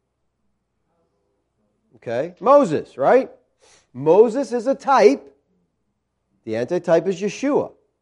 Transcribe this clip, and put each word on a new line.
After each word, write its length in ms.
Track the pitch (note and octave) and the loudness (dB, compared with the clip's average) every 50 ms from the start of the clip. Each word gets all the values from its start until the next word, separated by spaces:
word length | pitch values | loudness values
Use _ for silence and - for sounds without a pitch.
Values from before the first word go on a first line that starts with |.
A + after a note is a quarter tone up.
| _ _ _ _ _ _ _ _ _ _ _ _ _ _ _ _ _ _ _ _ _ _ _ _ _ _ _ _ _ _ _ _ _ _ _ _ _ _ _ A2+ | _ _ _ _ _ _ _ _ _ _ _ _ _ _ _ _ _ _ _ _ _ _ _ _ _ _ _ _ _ _ _ _ _ _ _ _ _ _ _ _
Okay, 380 | - B2+ A2+ A#2+ D3+ F3 F#3 - | -12 -8 -6 -6 -6 -8 -10 -4
Moses, 580 | F3 A#3 C#4 C#4+ C#4 F3+ D3+ A2+ - - - B2 | 0 4 4 4 4 2 -2 -4 -6 -8 -8 -2
right? 340 | C3+ D#3+ A3 C4 B3 - - _ _ _ _ _ _ _ _ _ _ _ | 0 2 2 2 2 -2 -8 _ _ _ _ _ _ _ _ _ _ _
Moses 640 | - B2 C#3 D#3 E3+ G3+ A#3 B3 G#3 C#4 C#4 - A#3 | -16 -4 0 2 4 4 4 4 2 -4 -6 -4 -6
is 140 | B3 G#3 C4 | -6 -4 -4
a 80 | - | -4
type. 600 | - - A3+ C4+ A#3+ F#3+ A3+ C#4 - - - _ _ _ _ _ _ _ _ _ _ _ _ _ _ _ _ _ _ _ _ _ _ _ | -4 -2 0 2 2 2 2 0 -2 -8 -14 _ _ _ _ _ _ _ _ _ _ _ _ _ _ _ _ _ _ _ _ _ _ _
The 100 | A2+ A2 | -10 -8
antitype 520 | A2+ B2+ B2+ F3 F3+ F3 F#3 E3 E3+ E3 F#3+ | -6 -6 -4 -6 -4 -2 0 0 0 0 -2
is 140 | F#3+ E3 | -4 -6
Yeshua. 520 | G3 G3+ - - - C#4 C#4+ E3 F#2+ - - _ _ _ _ _ | -6 -8 -8 -6 -4 -2 -2 -2 -4 -6 -10 _ _ _ _ _